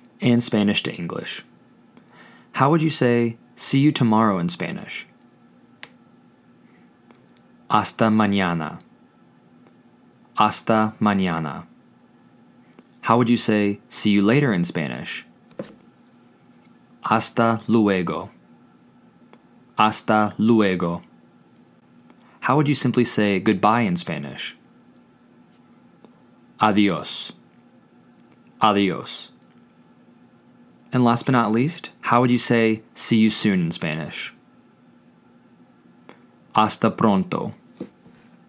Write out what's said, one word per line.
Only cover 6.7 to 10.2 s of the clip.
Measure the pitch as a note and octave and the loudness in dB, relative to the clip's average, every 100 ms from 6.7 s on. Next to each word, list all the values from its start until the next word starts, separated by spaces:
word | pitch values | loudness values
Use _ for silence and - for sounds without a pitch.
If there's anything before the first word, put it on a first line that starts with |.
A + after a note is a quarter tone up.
| _ _ _ _ - _ _ _ _ _ | _ _ _ _ -20 _ _ _ _ _
Hasta | G#2+ F#2+ - A2+ | -2 -2 0 2
mañana. | A2 G#2 G2+ F2+ E2+ D2+ F2 - _ _ _ _ _ _ _ _ _ _ _ _ _ | 2 2 0 0 -2 -6 -12 -20 _ _ _ _ _ _ _ _ _ _ _ _ _